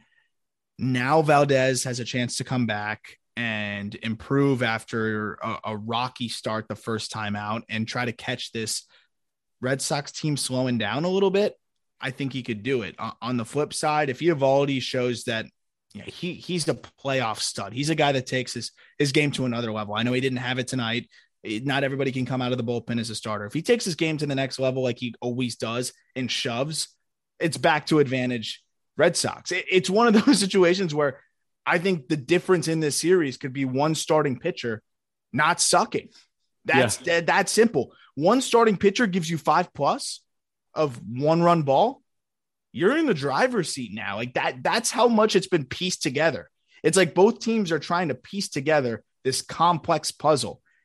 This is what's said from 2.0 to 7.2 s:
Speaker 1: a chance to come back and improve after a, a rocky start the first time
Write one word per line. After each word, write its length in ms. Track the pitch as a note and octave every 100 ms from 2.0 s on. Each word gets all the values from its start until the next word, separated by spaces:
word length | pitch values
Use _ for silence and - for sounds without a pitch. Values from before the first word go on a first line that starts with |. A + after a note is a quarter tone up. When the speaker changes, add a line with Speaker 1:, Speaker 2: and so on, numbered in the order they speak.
Speaker 1:
a 40 |
chance 320 | A#2 B2+ A#2+ -
to 80 |
come 220 | B2+ B2+ A#2
back 500 | G#2 G#2 G#2+ - - _ -
and 580 | A#2 G#2+ G#2 G2+ G2+ G#2
improve 600 | A2+ A2 - C#3 C#3+ B2+
after 720 | A#2 A2+ - A#2 A2 G#2+ G#2 -
a, 160 | A2+ A2 -
a 100 | G#2+
rocky 520 | A2 A#2 B2 - A#2
start 400 | - A#2 A2 G#2+
the 80 | G#2
first 340 | - A2 -
time 260 | A2